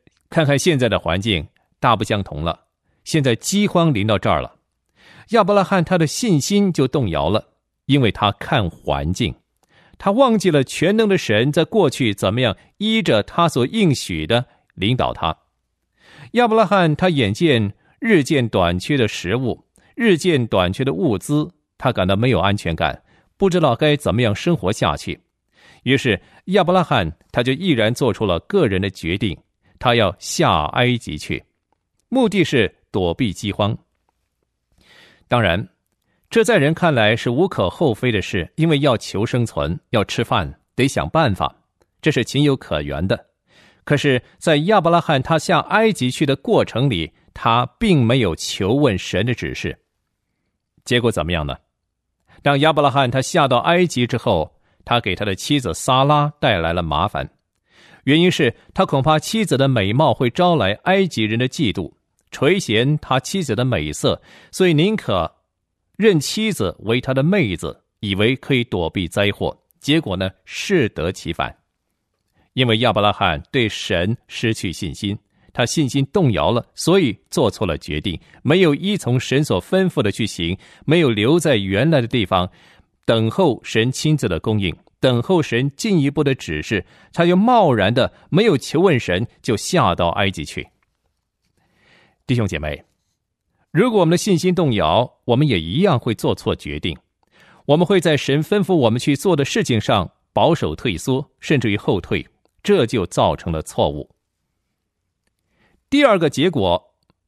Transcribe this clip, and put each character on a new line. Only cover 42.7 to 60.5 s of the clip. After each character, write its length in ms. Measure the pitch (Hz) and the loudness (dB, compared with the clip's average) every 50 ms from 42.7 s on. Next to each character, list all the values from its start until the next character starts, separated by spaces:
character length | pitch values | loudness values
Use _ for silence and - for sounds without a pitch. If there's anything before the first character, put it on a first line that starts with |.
| - 76 73 | -4 -4 -4
原 240 | 71 71 71 85 | -4 -6 -4 -2
的。 200 | 98 - - - _ _ _ _ _ _ _ _ _ _ _ - | -2 -4 -4 -6 _ _ _ _ _ _ _ _ _ _ _ -4
可 120 | - 151 | -2 -2
是 240 | 139 - 147 131 123 - _ _ _ | 0 2 2 0 0 -2 _ _ _
在 180 | - 180 156 | 0 0 2
亚 240 | 147 156 180 220 202 | 2 2 2 2 2
伯 100 | 156 170 | 2 2
拉 100 | 170 170 | 2 2
罕 220 | - - 156 131 131 | 2 0 0 -2 0
他 160 | - 165 156 | 0 -2 -2
下 220 | - - 180 151 | 0 0 0 0
埃 320 | - - - 208 226 226 190 | 0 0 0 2 2 2 0
及 180 | - 127 127 | 0 -2 -4
去 160 | 123 - 160 | -2 -2 -2
的 100 | 139 135 | -2 -2
过 280 | - - - 214 151 104 | -2 -2 0 2 2 2
程 260 | - - - 127 143 | 0 -2 -2 -2 0
里， 200 | 117 85 80 71 _ _ _ _ - | 0 -2 -4 -6 _ _ _ _ -12
他 320 | - - 117 113 120 123 - _ - | -4 -2 0 2 2 0 -2 _ -2
并 260 | 233 220 180 147 120 | 2 2 4 4 4
没 140 | 110 123 135 | 4 2 2
有 160 | 117 92 78 | 2 0 -2
求 380 | - - - - - 101 92 117 | -4 -6 -8 -6 -4 0 0 2
问 240 | 143 147 131 98 90 | 2 2 2 0 0
神 260 | - - - 90 101 | -4 -4 -2 -2 -2
的 100 | 123 120 | -2 -2
指 200 | - - - - | -4 -6 -8 -8
示。 220 | - - 90 - - _ _ _ _ _ _ _ _ _ _ _ _ _ _ _ _ _ _ _ _ - | -6 -8 -8 -10 -10 _ _ _ _ _ _ _ _ _ _ _ _ _ _ _ _ _ _ _ _ -6
结 160 | - 123 123 | -2 0 2
果 100 | 117 117 | 2 0
怎 140 | 104 - 78 | 0 -2 -2
么 80 | 80 87 | -2 -2
样 140 | 82 76 | -4 -4
呢？ 100 | 71 65 - _ _ _ _ _ _ _ _ _ _ _ _ _ _ _ _ - | -4 -8 -10 _ _ _ _ _ _ _ _ _ _ _ _ _ _ _ _ -2
当 160 | 139 143 139 | 0 0 2
亚 120 | 147 156 160 | 2 2 2
伯 100 | 151 147 | 4 2
拉 80 | 139 | 2
罕 200 | 120 143 139 120 | 2 2 0 0
他 120 | 120 131 131 | 0 -2 -4
下 240 | - - 175 147 131 | -2 0 0 2 2
到 100 | 127 120 | 2 0
埃 280 | - 170 170 175 180 | 2 2 2 2 2
及 200 | 165 - 127 123 | 0 0 -2 -2
之 100 | 120 - | -2 -2
后， 440 | 120 - 127 104 85 76 - _ _ _ _ _ _ - | -2 0 0 0 0 0 -4 _ _ _ _ _ _ -6
他 160 | - 120 120 | -2 -2 -2
给 140 | - 104 92 | 0 -2 -4
他 100 | - 101 | -4 -4
的 100 | 104 95 | -4 -4
妻 260 | - - - 147 143 | -4 -2 -2 -2 -2
子 120 | 127 90 80 | -2 -2 -6
撒 320 | - - - 131 131 135 | -6 -2 0 2 2 2
拉 280 | 143 151 147 147 147 - - | 2 2 2 0 -2 -4 -2
带 180 | - 139 110 87 | 0 0 0 0
来 140 | 82 82 85 | 0 -2 -2
了 100 | 90 87 | -2 -2
麻 240 | 80 73 76 90 | -2 -2 -2 -2
烦。 220 | 104 - 73 65 - _ _ _ _ _ _ _ _ _ _ - - - _ - | -2 -4 -6 -8 -10 _ _ _ _ _ _ _ _ _ _ -20 -20 -20 _ -2
原 160 | 131 139 160 | 0 2 4
因 100 | 175 185 | 4 2
是 240 | - - 160 120 - _ _ _ - | 2 2 0 0 -2 _ _ _ -2
他 100 | - 190 | -2 -2
恐 160 | - - 135 | 0 0 0
怕 180 | 131 156 156 156 | 2 2 0 0
妻 260 | - - - 226 214 | 0 -2 -4 -2 -2
子 120 | 165 151 | 0 0
的 120 | 127 135 135 | 0 2 2
美 240 | 131 117 98 95 107 | 2 0 0 0 2
貌 200 | 131 160 139 110 | 2 2 2 2
会 160 | - 139 123 | 0 0 -2
招 280 | - - 180 180 | 0 2 2 2